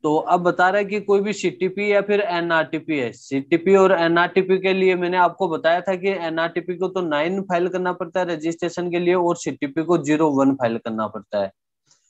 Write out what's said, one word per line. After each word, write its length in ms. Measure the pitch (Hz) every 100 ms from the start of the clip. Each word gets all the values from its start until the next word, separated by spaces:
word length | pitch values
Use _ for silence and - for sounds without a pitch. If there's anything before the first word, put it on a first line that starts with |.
तो 120 | 156 156
अब 240 | - 180
बता 300 | 175 175 185
रहा 100 | 202
है 60 | 202
कि 140 | 208
कोई 200 | 202 196
भी 120 | 202
सीटीपी 580 | 202 180 - 185 185 208
या 100 | 202
फिर 200 | 196 208
एनआरटीपी 760 | 196 175 170 165 156 160 156 151
है। 120 | 120
सीटीपी 640 | 110 - 139 135 165 170 196
और 160 | 190
एनआरटीपी 640 | 180 165 170 175 190 185 190
के 160 | 190
लिए 220 | 190 185 180
मैंने 220 | 175 180
आपको 300 | 175 170 185
बताया 320 | 160 160 175
था 140 | 180 185
कि 140 | 190
एनआरटीपी 680 | 190 165 160 165 170 170 180
को 120 | 185
तो 140 | 190
नाइन 400 | 175 147 160 196
फाइल 260 | 196 175 180
करना 260 | 180 180
पड़ता 260 | 180 175 185
है 60 | 175
रजिस्ट्रेशन 680 | 165 160 165 175 170 175
के 80 | 175
लिए, 140 | 175
और 220 | 185 175 170
सीटीपी 480 | - 135 143 147
को 140 | 160 175
ज़ीरो 320 | 143 151 160
वन 220 | 135 135 135
फाइल 220 | 120 113
करना 300 | 117 110 107
पड़ता 360 | 107 98 101
है। 80 | 98 _ _ _ _ _ _